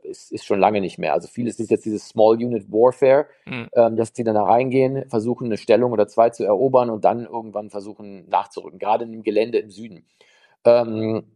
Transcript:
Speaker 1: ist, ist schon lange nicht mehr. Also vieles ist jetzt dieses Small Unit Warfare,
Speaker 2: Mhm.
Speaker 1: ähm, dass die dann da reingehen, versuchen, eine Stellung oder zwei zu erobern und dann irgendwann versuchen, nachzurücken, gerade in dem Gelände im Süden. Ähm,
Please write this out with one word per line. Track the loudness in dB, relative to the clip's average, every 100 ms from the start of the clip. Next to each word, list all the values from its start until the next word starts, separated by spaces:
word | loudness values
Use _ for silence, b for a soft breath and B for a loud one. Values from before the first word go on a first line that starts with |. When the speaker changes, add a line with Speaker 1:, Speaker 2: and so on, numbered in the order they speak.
Speaker 1:
ist, | -12 -18 -14
ist | -14 -4
schon | 2
lange | 2 2
nicht | -4 -6
mehr. | -4
Also | -4 -4
vieles | -8 -8 -8
ist | -2
jetzt | -2
dieses | -2 -8 -8
Small | 2 4 4
Unit | 0 -6 -4
Warfare, | 2 2 4 4 4 0 b -14
Speaker 2:
Mhm. | -12 -4
Speaker 1:
ähm, | 2 2 2
dass | -4
die | -4
dann | -2 0
da |
reingehen, | 2 2 2 0 0 -2 -4
versuchen, | -4 -4 -6 -6
eine | -6
Stellung | 2 2 2
oder | 0 0
zwei | 2 2
zu | 2 0
erobern | 0 2 2 2
und | 0
dann | 0 -2 -6
irgendwann | -10 -10 -12 -10
versuchen, | -12 -14 -16 -18 -18 -4
nachzurücken, | -4 -4 -10 -16 -10
gerade | -4 -4
in | -4
dem | -8
Gelände | -4 -2 0 -2
im | -6
Süden. | -14 -18 -20 _ b b b b b
Ähm, | 2 4 2 -2 -4 -4 -8